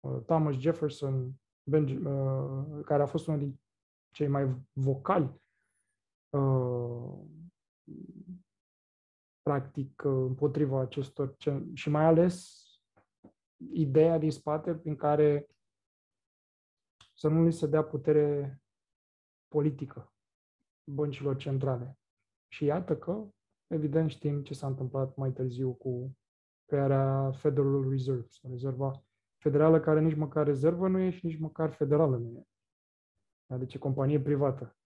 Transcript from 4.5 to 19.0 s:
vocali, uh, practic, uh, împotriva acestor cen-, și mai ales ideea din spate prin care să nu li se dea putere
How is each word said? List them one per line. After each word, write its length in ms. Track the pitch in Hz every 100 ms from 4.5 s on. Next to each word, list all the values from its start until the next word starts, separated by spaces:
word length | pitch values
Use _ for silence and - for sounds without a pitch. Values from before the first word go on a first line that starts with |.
| 127 -
vocali, 680 | - 135 135 - 190 135 - _ _ _ _ _ _ _ _ _ 143
uh, 840 | 139 131 123 123 120 120 120 95 98 156 170 _ _ _ - 151 - - - 180 _ _ _ _ _ _ _ _ _ _
practic, 600 | - 143 139 - 135 _
uh, 80 | 143
împotriva 680 | 131 131 131 147 143 147 135
acestor 560 | 131 - 135 - 139 139
cen-, 380 | - 139 -
și 140 | - -
mai 140 | 147
ales 600 | 156 160 180 180 - - _ _ _ _ _ _ - _ _ _ -
ideea 460 | - 147 139 160 165
din 120 | 156
spate 440 | 143 - 156 156
prin 220 | 160 160 147
care 500 | 147 147 151 143 147 _ _ _ _ _ _ _ _ _ _ _ _ _ _ _ _
să 140 | _ 151
nu 160 | 160
li 80 | 165
se 140 | 165 151
dea 180 | 156
putere 720 | 156 143 135 151 147 143 139 139 _ _ _ _